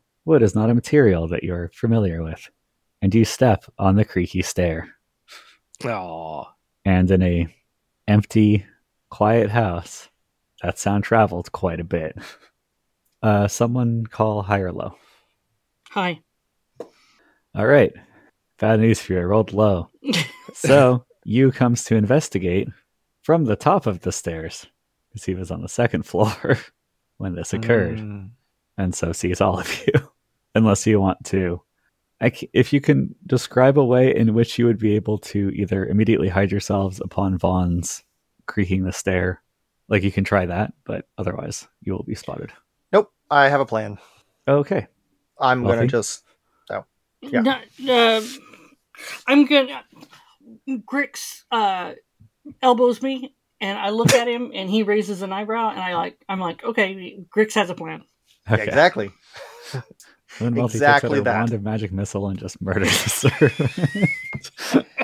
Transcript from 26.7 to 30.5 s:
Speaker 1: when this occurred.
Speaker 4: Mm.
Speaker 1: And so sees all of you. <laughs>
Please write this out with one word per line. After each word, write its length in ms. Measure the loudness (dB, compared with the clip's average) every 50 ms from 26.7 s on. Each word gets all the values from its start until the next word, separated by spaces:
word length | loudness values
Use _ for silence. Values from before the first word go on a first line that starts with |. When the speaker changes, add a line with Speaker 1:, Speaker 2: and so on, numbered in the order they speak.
| _ _ _ _ _ _ _ _ _ _
Speaker 1:
when 160 | -10 -8 -8
this 180 | -8 -8 -8 -8
occurred. 440 | -6 0 2 2 2 2 0 -4 -8
Speaker 4:
Mm. 320 | -10 -12 -12 -14 -14 -18 -20 _ _ _ _ _ _ _ _ -4
Speaker 1:
And 160 | -4 -4 -2
so 180 | -2 -4 -4 -4
sees 280 | -4 -2 -4 0 2
all 180 | 2 2 2 0
of 280 | -4 -6 -8 -2 -2 2
you. 60 | 2 2 0 -2 _ _ _ _
<laughs> 280 | _ _ _ _